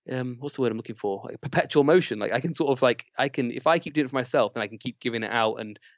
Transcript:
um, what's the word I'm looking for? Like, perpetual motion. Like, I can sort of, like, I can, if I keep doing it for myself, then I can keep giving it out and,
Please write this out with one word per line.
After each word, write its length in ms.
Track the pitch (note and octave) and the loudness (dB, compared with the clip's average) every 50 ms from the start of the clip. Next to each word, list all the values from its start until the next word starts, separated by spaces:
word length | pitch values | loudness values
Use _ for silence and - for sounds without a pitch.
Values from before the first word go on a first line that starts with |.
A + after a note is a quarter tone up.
| _ - | _ -8
um, 260 | B2+ B2+ B2+ B2+ B2 A#2+ | -6 -6 -6 -6 -8 -8
what's 160 | C3+ D3 - | -10 -8 -4
the 60 | - B2+ | -2 0
word 80 | A#2 | 0
I'm 60 | A2 | 0
looking 180 | A2+ - - A2 | -2 -6 -10 -10
for? 260 | - - G#2 G2 G2 - | -6 -4 -4 -4 -4 -8
Like, 160 | - - - | -12 -12 -10
perpetual 420 | - C3 - F#3 D3 - - D3 C#3 | -8 0 0 0 0 4 4 4 6
motion. 340 | D3 F3 F#3 - - A2+ G#2 | 6 6 6 4 2 -2 -4
Like, 140 | G#2 - G#2 | -2 -2 -2
I 80 | B2+ | -2
can 120 | - E3+ D3 | -2 -2 -2
sort 180 | - D#3+ C#3 | 0 0 0
of, 100 | C3+ B2+ | 2 4
like, 240 | C3+ B2 A#2 - - _ _ - | 4 2 2 0 -6 _ _ -2
I 100 | C3+ C#3+ | -2 0
can, 220 | - C#3+ B2 A#2+ | 0 -2 -2 -2
if 160 | A#2 B2 - | -4 0 2
I 120 | D#3+ E3 E3+ | 2 2 2
keep 140 | - D3+ D3 | 0 -2 -2
doing 100 | D3+ C#3+ | -2 -2
it 40 | B2+ | 0
for 60 | C#3 | -2
myself, 360 | C3 B2 - - C#3 A2 G#2 - | -2 -2 2 2 2 2 2 0
then 100 | A#2+ G#2+ | -4 -6
I 40 | |
can 120 | G#2 A2 G#2+ | -6 -8 -10
keep 200 | - B2+ - _ | -10 -10 -8 _
giving 240 | - B2 A#2 A2+ A2+ | -4 -4 -2 -2 -2
it 80 | G2+ | 0
out 240 | A2+ A#2 A2+ A2 A2 | 0 2 2 2 0
and, 220 | A2+ A2 G#2+ G#2 - _ _ _ | -2 -8 -10 -12 -16 _ _ _